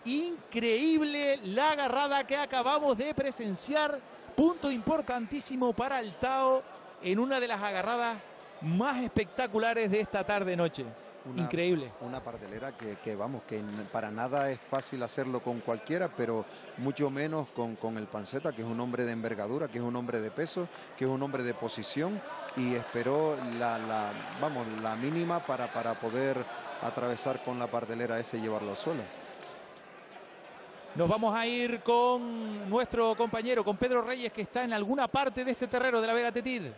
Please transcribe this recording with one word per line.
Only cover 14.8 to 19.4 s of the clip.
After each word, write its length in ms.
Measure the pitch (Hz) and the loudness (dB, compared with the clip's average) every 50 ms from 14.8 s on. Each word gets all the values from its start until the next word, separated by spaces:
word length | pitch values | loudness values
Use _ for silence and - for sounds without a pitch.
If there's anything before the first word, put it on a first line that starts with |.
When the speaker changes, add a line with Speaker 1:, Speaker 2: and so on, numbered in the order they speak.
| 131 - - 131 120 | -2 -2 -4 -4 -4
Speaker 1:
hacerlo 380 | 113 - - 135 127 127 123 | -2 -2 -2 -2 0 -2 -2
con 180 | - 123 120 120 | -2 -2 -4 -2
cualquiera, 480 | 107 - 117 110 - - 151 180 185 170 | 0 0 -2 -2 0 -2 0 0 0 -2
pero 380 | - - 123 113 117 110 104 - - - - - - - | 0 -2 0 0 0 0 -2 -4 -10 -16 -16 -14 -8 -4
mucho 320 | 123 135 135 - 147 139 | -2 -2 0 2 0 0
menos 400 | 135 139 147 156 160 156 143 - | 2 0 -2 0 0 -2 -2 -4
con, 260 | - - 120 117 113 | -2 -4 -2 -2 -2
con 220 | - - 113 113 110 | -4 -4 -4 -2 -2
el 100 | 107 101 | -6 -4
Panceta, 460 | - 110 101 95 - 139 - 170 131 | -6 -6 -6 -4 -4 -2 -2 -2 -2
que 80 | 113 | -2
es 60 | 113 113 | -4 -4
un 120 | 113 117 | -2 -2
hombre 240 | 123 123 120 120 127 | -2 -2 0 0 0
de 80 | 117 | 0
envergadura, 560 | 117 113 110 113 113 101 | 0 -2 -2 -2 -2 -2